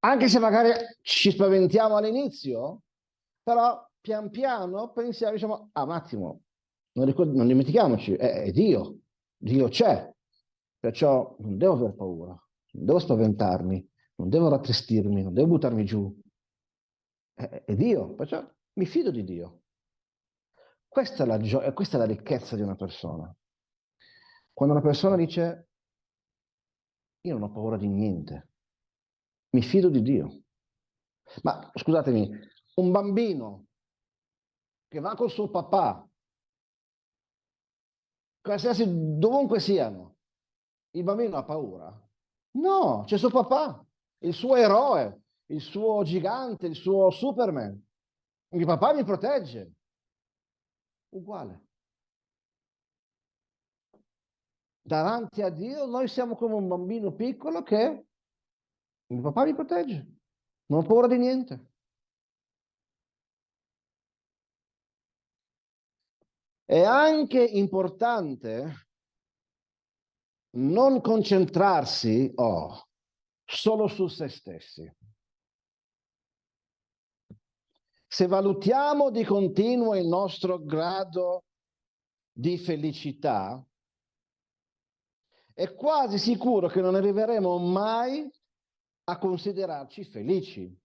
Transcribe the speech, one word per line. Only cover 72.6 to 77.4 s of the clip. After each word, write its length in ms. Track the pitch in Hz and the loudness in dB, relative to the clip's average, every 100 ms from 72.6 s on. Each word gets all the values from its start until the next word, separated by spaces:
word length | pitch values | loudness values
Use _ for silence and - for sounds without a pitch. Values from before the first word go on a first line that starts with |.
| 76 - - _ _ _ _ _ | -4 -12 -20 _ _ _ _ _
solo 420 | - - 220 220 208 | -14 -4 0 2 0
su 200 | - 185 | 0 -4
se 220 | - 147 | -4 -12
stessi. 640 | - - 82 - - 80 _ - _ _ _ _ _ _ _ _ _ _ _ _ _ _ _ _ _ _ _ _ _ _ - | -12 -18 -18 -20 -20 -20 _ -20 _ _ _ _ _ _ _ _ _ _ _ _ _ _ _ _ _ _ _ _ _ _ -20